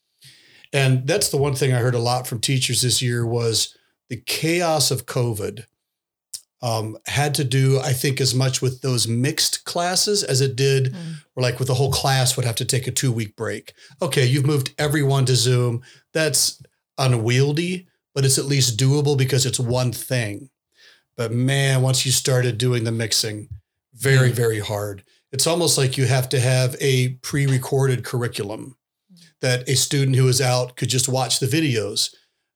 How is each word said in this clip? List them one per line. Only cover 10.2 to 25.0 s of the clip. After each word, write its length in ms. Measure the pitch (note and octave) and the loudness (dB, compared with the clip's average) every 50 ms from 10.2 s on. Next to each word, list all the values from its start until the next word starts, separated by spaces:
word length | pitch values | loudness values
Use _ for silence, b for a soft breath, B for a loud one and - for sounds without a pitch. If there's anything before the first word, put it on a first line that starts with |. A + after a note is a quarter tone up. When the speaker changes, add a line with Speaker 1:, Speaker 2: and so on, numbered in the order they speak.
| - | 0
Speaker 1:
as 180 | - C3+ B2 | 0 0 0
it 140 | C3+ C3+ A2+ | 0 0 0
did, 380 | A#2 C3+ C#3 C3+ C3+ C3 C3 C3 | 0 2 2 2 2 0 -2 -4
Speaker 2:
Mm. 220 | F3+ E3+ D#3+ E3 D3+ - _ - | -6 -10 -10 -10 -12 -14 _ -6
Speaker 1:
or, 80 | B2+ B2+ | -2 -2
like, 160 | B2 B2 - | -2 0 -2
with 100 | B2+ - | -2 -2
the 60 | C3 | 0
whole 160 | B2+ C#3 C3+ | 0 0 0
class 460 | C3+ - - C#3+ C3+ C3 B2+ B2 - | 0 0 0 2 2 2 2 2 0
would 80 | - A#2+ | 0 -2
have 80 | A#2 A2+ | -2 -2
to 80 | - B2+ | -4 -2
take 220 | - - B2 B2 | -2 -2 -2 -2
a 60 | B2+ - | -4 -4
two-week 440 | - - C3+ A2+ A2+ A2 G#2 - | -2 0 0 0 -2 -4 -6 -8
break. 360 | - A2+ G#2 G2+ A2+ - - - B B B B B F#3 | -8 -6 -6 -6 -8 -10 -14 -20 B B B B B -4
Okay, 220 | D#3 - D#3 C3 | -2 2 2 2
you've 200 | B2 C3 D3 C3 | 4 4 2 2
moved 260 | D3 D3+ C#3 B2+ - - - | 2 2 0 0 -2 -4 -2
everyone 460 | D3+ D3+ D3 D#3 C#3+ C3+ C#3 C#3 C3 | -2 0 0 2 2 2 2 2 2
to 100 | B2+ C3 | 2 2
Zoom. 460 | A#2 A2 B2+ B2+ B2 B2 B2 A#2 A#2+ B B B B B B B | 2 4 2 2 2 2 0 -2 -4 B B B B B B B
That's 500 | D#3+ D#3+ D3+ C3+ - - - - - C3+ - _ _ _ _ _ - | 0 0 0 2 0 0 -2 -4 -6 -14 -20 _ _ _ _ _ -2
unwieldy, 880 | C#3 B2+ B2 A#2 A2 A#2 B2 B2+ C#3 C#3+ D3 D#3 F3 F3 F#3 F3+ F3+ b b b b _ - | 0 2 2 2 2 2 4 4 4 2 2 0 -2 -2 -4 -6 -8 b b b b _ -4
but 100 | C#3 C3+ | 0 2
it's 140 | C3+ B2+ - | 2 2 2
at 60 | C3 | 0
least 340 | C#3 C#3+ C#3 B2 A#2+ A2+ G#2 | 0 2 2 2 2 0 2
doable 380 | C3 C3 C#3 D3 C#3+ C#3+ D3 | 2 2 2 2 2 2 2
because 280 | C3 C3 B2+ - B2+ B2+ | 2 2 2 2 2 0
it's 120 | B2+ A2+ - | 0 -2 -2
one 340 | B2+ A#2 B2 B2+ B2+ B2 G#2+ | -2 -2 0 0 0 -2 -4
thing. 580 | - - - C3+ B2 A#2 G#2 G#2 G2+ C3+ C3+ _ _ _ _ b b b b b b b b b | -6 -6 -4 -2 -2 -2 -4 -6 -10 -14 -18 _ _ _ _ b b b b b b b b b
But 160 | - A#2 A2+ A2+ | -6 -6 -4 -2
man, 500 | A#2+ B2+ C3 C3+ C#3 C#3 C#3 C3+ C3 B2+ | 0 0 0 2 2 2 2 2 2 2
once 240 | C3 C3 B2+ - | 2 2 0 0
you 60 | C3+ B2 | 0 0
started 460 | - - - C#3 B2+ B2 B2+ A2+ G#2 | 0 2 2 2 2 2 0 0 0
doing 260 | B2 B2+ B2 A#2+ A2+ | 0 0 0 0 0
the 80 | A#2 A#2 | -2 -2
mixing, 560 | A2+ A#2 G#2+ - - - A2 G#2+ G#2 G#2+ - - - - _ _ _ _ _ - | -2 -2 -2 0 -2 -2 -2 -6 -10 -12 -14 -16 -18 -18 _ _ _ _ _ -10
very, 360 | B2 - C#3 C3+ C3 C3 B2 | -4 0 2 4 4 4 4
Speaker 2:
Mm. 40 | A2+ | 2
Speaker 1:
very 260 | A2+ A#2+ A#2 A2 G#2+ | 2 0 0 0 -2
hard. 420 | G2+ G2 G#2+ G2+ G#2 G#2 G2+ F#2+ | -4 -4 -4 -4 -4 -6 -8 -10